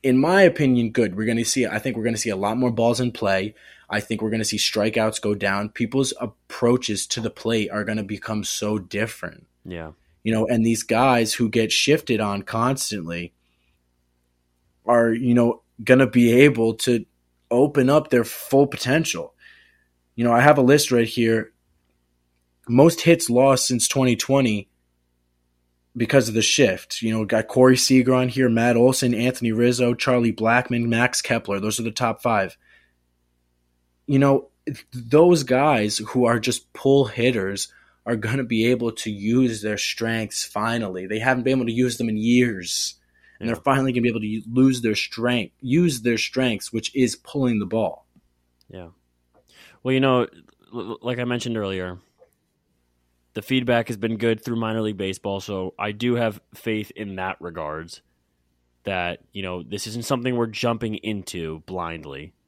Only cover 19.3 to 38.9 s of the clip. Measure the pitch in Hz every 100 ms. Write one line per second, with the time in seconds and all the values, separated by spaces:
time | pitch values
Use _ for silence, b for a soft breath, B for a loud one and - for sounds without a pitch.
19.3 | _ b b b b b _ _ - 120
20.3 | 117 143 143 127 143 - 120 110 123 113
21.3 | 113 110 _ _ _ _ _ _ _ _
22.3 | _ _ _ - 120 160 165 165 165 -
23.3 | 117 135 131 - 123 - 139 127 113 -
24.3 | 139 127 104 - _ _ _ _ _ _
25.3 | _ _ _ _ _ _ 120 113 139 113
26.3 | 110 107 - 120 95 - - 113 110 107
27.3 | 113 - 127 131 127 - 131 123 127 127
28.3 | 120 123 113 120 117 127 127 123 113 123
29.3 | 123 117 110 120 123 123 120 - 123 117
30.3 | 113 110 123 127 120 117 117 123 - -
31.3 | 117 107 101 107 107 113 104 120 110 123
32.3 | 107 95 - b b b b _ _ _
33.3 | _ _ _ _ _ _ _ - 135 139
34.3 | 135 - _ - 135 - 127 117 147 175
35.3 | 170 127 127 151 123 104 - 107 127 120
36.3 | 117 123 - _ - 135 139 127 120 120
37.3 | 117 95 98 - b b b 110 117 110
38.3 | 135 117 113 117 123 117